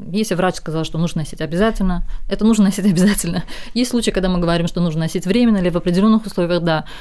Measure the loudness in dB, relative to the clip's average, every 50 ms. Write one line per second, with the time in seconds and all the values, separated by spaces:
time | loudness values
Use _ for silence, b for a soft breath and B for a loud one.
0 | -10 -6 -4 -2 -2 -2 0 0 0 0 -2 -4 -8 -6 -4 -4 -4 -4 -2 -2
1 | -2 -2 -2 -4 -6 -6 -8 -8 -8 -4 -2 0 0 0 0 0 0 0 0 0
2 | -2 B B B B -4 -2 0 2 2 4 4 4 2 2 2 2 2 4 4
3 | 4 4 2 2 -2 -2 -4 -4 -4 B B B B B -2 -2 -2 0 0 0
4 | 0 0 0 0 0 0 0 0 2 2 2 0 0 -2 -2 0 -2 0 0 -2
5 | -2 -2 -2 -2 0 2 2 4 4 4 4 2 2 0 0 0 0 0 2 4
6 | 4 4 4 2 0 -2 -2 -2 0 0 0 0 2 0 0 0 -2 B B B